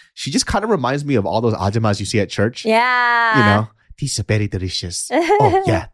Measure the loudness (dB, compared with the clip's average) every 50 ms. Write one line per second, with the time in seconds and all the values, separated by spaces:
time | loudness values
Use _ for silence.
0 | -20 _ _ -12 -8 -4 -2 -2 -2 0 -2 -2 0 0 0 0 0 0 -2 -2
1 | -2 0 0 0 0 0 0 0 0 0 0 0 -2 -2 0 0 0 0 0 -2
2 | -2 -2 -2 -2 -2 -2 -2 -2 -2 -2 -2 -4 -2 0 2 2 2 2 0 0
3 | 0 0 2 2 2 2 2 4 4 4 2 2 0 -4 _ _ _ -20 -12 -10
4 | -8 -6 -6 -4 -2 -2 0 0 -2 -2 -4 -6 -6 -6 -6 -8 -8 -8 -8 -10
5 | -6 -2 0 0 2 4 4 4 4 4 4 2 2 0 0 -2 -4 -4